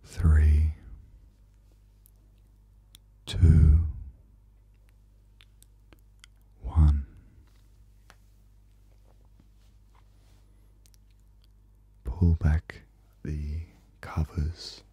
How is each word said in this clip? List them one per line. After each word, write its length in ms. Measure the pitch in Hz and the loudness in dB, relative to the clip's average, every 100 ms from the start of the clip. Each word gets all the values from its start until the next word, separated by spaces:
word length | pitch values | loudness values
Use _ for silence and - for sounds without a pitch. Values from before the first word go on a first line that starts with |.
Three. 680 | - - 82 76 76 76 78 - - - - - - _ _ _ _ _ _ _ _ _ _ _ _ _ _ _ _ - _ _ - | -20 -4 0 2 2 2 -2 -6 -20 -20 -20 -20 -20 _ _ _ _ _ _ _ _ _ _ _ _ _ _ _ _ -20 _ _ -12
Two. 540 | - 85 80 76 76 - - - - _ _ _ _ _ _ _ _ _ _ _ _ - _ _ _ _ - _ _ - _ _ _ | 2 4 6 6 4 0 -10 -18 -20 _ _ _ _ _ _ _ _ _ _ _ _ -20 _ _ _ _ -20 _ _ -20 _ _ _
One. 440 | - 76 76 71 - - - - _ _ _ _ _ _ _ - _ _ _ _ _ _ _ _ _ _ _ _ _ _ _ _ _ _ _ _ _ _ _ _ _ _ _ _ _ _ _ _ _ _ _ _ _ _ | -6 2 2 2 -6 -20 -20 -20 _ _ _ _ _ _ _ -20 _ _ _ _ _ _ _ _ _ _ _ _ _ _ _ _ _ _ _ _ _ _ _ _ _ _ _ _ _ _ _ _ _ _ _ _ _ _
Pull 300 | - - 87 80 | -12 -2 0 0
back 420 | 76 78 - - _ _ _ _ | 0 -2 -6 -20 _ _ _ _
the 380 | - 76 73 78 82 _ _ _ | -12 -10 -10 -12 -14 _ _ _
covers 840 | - - 78 - 76 - - - _ | -12 -8 -8 -6 -8 -10 -20 -20 _